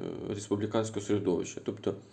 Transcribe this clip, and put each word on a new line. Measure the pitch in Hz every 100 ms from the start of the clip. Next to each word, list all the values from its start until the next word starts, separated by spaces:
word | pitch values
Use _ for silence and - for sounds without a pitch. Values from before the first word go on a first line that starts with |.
| 87 87 -
республіканського | 101 - 101 107 113 107 107 -
середовища. | 104 92 85 92 -
Тобто, | - 101 - - -